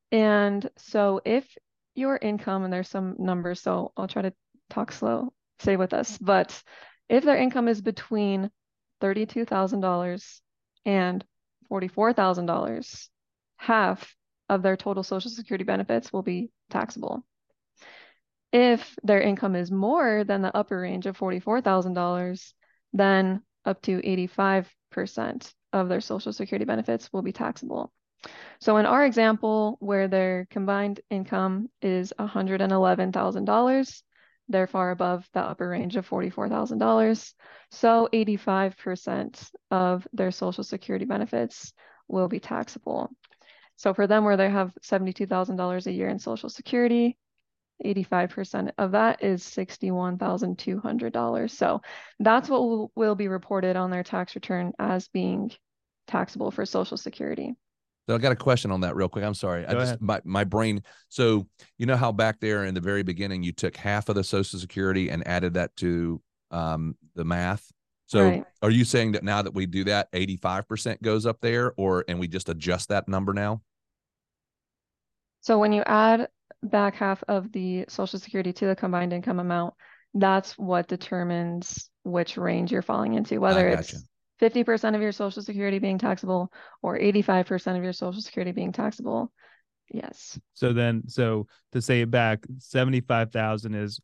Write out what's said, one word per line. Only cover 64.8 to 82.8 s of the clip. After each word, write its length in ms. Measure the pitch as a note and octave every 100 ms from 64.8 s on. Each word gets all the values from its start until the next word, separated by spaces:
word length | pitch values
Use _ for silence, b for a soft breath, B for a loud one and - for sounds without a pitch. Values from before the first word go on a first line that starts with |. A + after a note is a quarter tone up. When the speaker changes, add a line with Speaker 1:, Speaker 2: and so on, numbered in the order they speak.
| F#2+ F#2+ F#2
Speaker 2:
and 160 | E2 -
added 260 | F2 F2+
that 200 | F2 F2 -
to, 420 | F2 E2+ E2 E2 - _ _
um, 480 | E2+ D#2+ D#2+ D#2+ - _ F2
the 80 |
math? 480 | E2 E2+ F2+ G#2 - _ _ _ _
So 160 | G#2+ F#2+
Speaker 1:
Right. 200 | F2+ - _
Speaker 2:
are 80 | G#2+
you 140 | A#2 A#2
saying 280 | B2+ A2
that 100 | G#2
now 200 | G2 G2+
that 100 | G2
we 140 | F#2+ F#2+
do 160 | F#2 G2
that, 220 | G2+ -
eighty-five 540 | F2+ F#2+ F2+ F#2 F#2+ -
percent 340 | G#2+ A#2 G#2
goes 240 | A2+ A2 A2+
up 100 | A2
there, 320 | A#2 A#2+ B2 A2
or, 260 | F#2+ F2+ F2+
and 120 | F2
we 80 | F2
just 220 | F2+ -
adjust 400 | E2 E2+ F2 -
that 180 | G2+ F#2+
number 260 | F#2+ G2
now? 280 | G2 G#2 A2 - _ _ _ _ _ _ _ _ _ _ _ _ _ _ _ _ _
Speaker 1:
So 180 | - A3
when 120 | G#3+
you 120 | G#3 -
add 420 | G#3+ A3 A3+ B3 - _ -
back 320 | G#3+ G#3 G3+ -
half 280 | G3 G3 -
of 240 | G3 F#3+
the 340 | F#3+ F#3 F3+ -
Social 320 | - F#3+ F#3+
Security 320 | - G3 F#3
to 120 | F3+ G3
the 100 | F#3+
combined 380 | F#3 F3+ F3+
income 260 | F3 G#3 F3+
amount, 360 | F3 F3 F3 - b b b G3+
that's 420 | F#3+ F#3+ F#3+ -
what 300 | F#3+ F3+ F3
determines 1000 | F3+ - F3+ F3 E3+ E3+ F3 - - - _
which 320 | F#3 F3 E3 -
range 360 | F3+ F3 F3
you're 100 | F#3